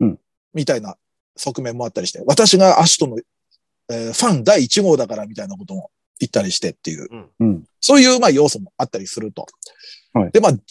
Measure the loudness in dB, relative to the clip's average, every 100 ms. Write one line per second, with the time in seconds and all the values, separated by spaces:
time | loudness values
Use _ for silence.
0 | -2 -2 _ _ _ -6 -4 -4 -6 -16
1 | _ _ _ -12 -10 -8 -8 -8 -8 -8
2 | -8 -6 0 2 4 6 6 4 2 0
3 | -2 -6 -12 _ _ _ _ _ -12 -10
4 | -8 -2 0 2 4 2 2 0 2 2
5 | 0 -8 -12 -14 -14 -14 -14 -14 -16 _
6 | _ _ -4 -2 -2 -4 -6 -8 -12 -12
7 | -14 -18 -20 _ -2 -2 -8 _ 2 6
8 | 6 4 2 4 2 0 -10 -10 -8 -8
9 | -12 -10 -12 -12 -18 _ -20 -20 -20 -20
10 | _ -2 2 4 4 2 -4